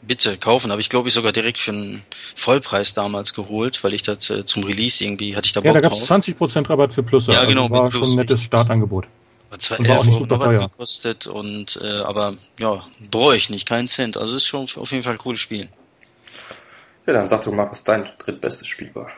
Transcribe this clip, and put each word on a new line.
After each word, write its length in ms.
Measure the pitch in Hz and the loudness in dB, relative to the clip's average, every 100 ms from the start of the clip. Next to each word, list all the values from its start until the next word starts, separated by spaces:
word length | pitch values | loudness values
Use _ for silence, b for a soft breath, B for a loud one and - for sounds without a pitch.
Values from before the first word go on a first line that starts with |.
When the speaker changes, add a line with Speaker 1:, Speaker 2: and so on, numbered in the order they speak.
Speaker 1:
bitte 360 | 107 127 117 95 | -6 -2 -2 -2
kaufen, 320 | - 123 113 | 2 2 2
hab 100 | 104 | -4
ich, 100 | 110 | 0
glaub 180 | 147 123 | 0 2
ich, 60 | |
sogar 180 | 117 113 | 0 2
direkt 280 | 107 113 117 | 2 0 -4
für 120 | - | -6
einen 300 | 104 101 101 104 B B - | -6 -8 -12 -16 B B -8
Vollpreis 580 | - 135 131 101 101 | 2 2 2 -2 0
damals 400 | - 101 104 104 | -2 -4 -2 -4
geholt, 480 | - 101 107 120 - - | -6 -6 -4 -2 -2 -2
weil 80 | |
ich 80 | 104 | -2
das, 280 | - 104 - | -4 -6 -4
äh, 140 | 104 | -6
zum 220 | 101 - 98 | -2 -2 -2
Release 360 | 98 117 - | -2 0 0
irgendwie, 360 | 104 101 104 101 | -4 -4 -6 -2
hatte 80 | - | -2
ich 80 | |
da 80 | - | 2
Speaker 2:
Ja, 60 | 123 | 4
Speaker 1:
Bock 80 | 165 | 6
Speaker 2:
da 40 | |
gab's 200 | 156 110 | 4 2
Speaker 1:
drauf. 80 | 113 | 4
Speaker 2:
zwanzig 280 | 196 190 170 | 4 2 0
Prozent 340 | 160 135 147 | 0 0 0
Rabatt 220 | 151 139 | 2 2
für 120 | - | 2
Pluser, 280 | 120 135 120 | 2 2 4
Speaker 1:
Ja, 80 | 117 | 4
Speaker 2:
also 100 | 127 | 4
Speaker 1:
genau, 200 | 131 123 | 4 4
Speaker 2:
war 140 | 123 | 4
Speaker 1:
mit 100 | 127 | 2
Speaker 2:
schon 80 | 123 | 2
Speaker 1:
Plus 100 | 127 | 2
Speaker 2:
ein 60 | 127 | 2
nettes 160 | 123 | 4
Speaker 1:
richtig. 140 | 123 - | 2 4
Speaker 2:
Startangebot. 600 | 117 117 113 104 95 - _ _ _ _ | 4 4 4 2 -2 -6 _ _ _ _
Speaker 1:
Hat 120 | - | -8
zwar 180 | - - | -6 0
Speaker 2:
Und 80 | 117 | 2
war 80 | 127 | 4
auch 40 | |
Speaker 1:
elf 80 | 113 | 6
Speaker 2:
nicht 80 | 117 | 4
Speaker 1:
Euro 80 | 120 | 2
Speaker 2:
super 100 | 123 | 2
Speaker 1:
Rabatt 120 | 131 113 | 4 4
Speaker 2:
teuer. 120 | 98 | 2
Speaker 1:
gekostet, 580 | _ 120 - 120 110 - | _ -8 -6 -6 -6 -8
und, 520 | 98 104 104 101 - | -10 -8 -10 -10 -8
äh, 60 | 104 104 | -6 -4
aber 360 | 98 101 104 98 _ - | -4 -2 -2 -4 _ -6
ja, 260 | 113 98 - _ | -4 -4 -8 _
bereue 380 | 104 113 139 120 | -6 2 4 4
ich 120 | - | 2
nicht, 160 | 104 - | -6 -2
keinen 220 | 117 123 | -2 -2
Cent, 300 | - 123 104 | -4 -4 -4
also 180 | 107 127 | -6 -2
ist 100 | - | -2
schon 220 | 143 131 - | -4 -8 -10
auf 160 | - | -6
jeden 120 | 135 | -6
Fall 100 | 123 | -4
ein 60 | 110 | -6
cooles 200 | - 117 | -6 -8
Spiel. 300 | - 107 92 _ _ _ _ _ B B B B B B B B - | -6 -8 -10 _ _ _ _ _ B B B B B B B B 0
Speaker 3:
Ja, 60 | |
dann 160 | 127 101 | 0 2
sag 160 | 110 - | 0 0
doch 80 | |
mal, 180 | 104 101 | -2 -2
was 140 | - - | -2 0
dein 240 | 110 98 - | 0 0 -12
drittbestes 480 | - - - - - | -10 -6 -4 -4 -6
Spiel 260 | - - | -10 -12
war. 140 | - 117 | -14 -14